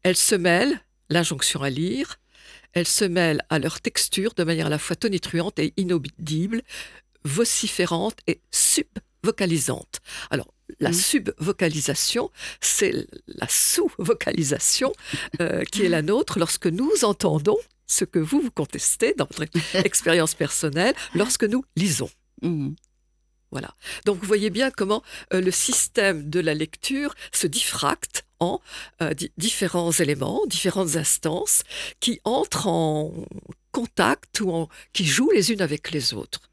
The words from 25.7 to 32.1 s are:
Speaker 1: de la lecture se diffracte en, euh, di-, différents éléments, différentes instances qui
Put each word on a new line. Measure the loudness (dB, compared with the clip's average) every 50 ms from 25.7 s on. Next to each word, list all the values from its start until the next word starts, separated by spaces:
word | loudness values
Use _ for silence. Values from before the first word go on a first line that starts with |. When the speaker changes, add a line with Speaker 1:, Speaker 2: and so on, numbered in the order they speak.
| 2 2 0 2 _ 2 2 2 0 0 -6 -2
Speaker 1:
de | -2 0
la | 0 0 0
lecture | -2 -4 -6 -8 -8 -6 -4 -4 -2 -4 -6 -6 -10 -16 -4
se | -2 0 0
diffracte | 0 0 0 -2 0 -2 0 0 0 0 -2 -4 -6 -6 -8 -8 _ _ _
en, | -2 -2 -2 -4 _ -14 -16 -16 -16 -16 _ _
euh, | -4 -4 -2
di-, | -4 -6 -10 _
différents | -4 -2 -2 0 0 -2 -2 0 0 0 2 2
éléments, | 2 2 2 0 0 -2 -2 0 -2 -2
différentes | -2 -2 -2 -2 0 0 0 0 0 0
instances | 0 2 2 0 2 0 -2 -2 -2 0 2 2 2 2 0 -10 -10 -10 -10 -10 _
qui | -2 -2